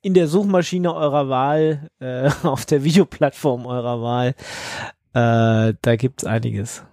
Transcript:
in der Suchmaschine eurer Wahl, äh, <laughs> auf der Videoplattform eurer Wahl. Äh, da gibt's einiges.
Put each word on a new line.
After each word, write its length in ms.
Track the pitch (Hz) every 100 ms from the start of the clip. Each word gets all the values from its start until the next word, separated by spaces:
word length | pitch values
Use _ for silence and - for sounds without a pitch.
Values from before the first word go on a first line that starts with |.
in 120 | 196 180
der 120 | 160
Suchmaschine 640 | 175 202 185 170 180 175 165
eurer 320 | 147 147 135
Wahl, 600 | 127 135 156 156 151 160 _
äh, 300 | 127 127 135 -
<laughs> 60 |
auf 220 | 170 127 -
der 180 | 147
Videoplattform 800 | 143 170 180 - 147 - 151 123 123
eurer 360 | 123 120 120
Wahl. 280 | 117 120 123 135 - - - - - _ _
Äh, 600 | 131 117 117 113 110 113 107
da 140 | - 113
gibt's 280 | 131 -
einiges. 600 | - 113 117 107 107 - -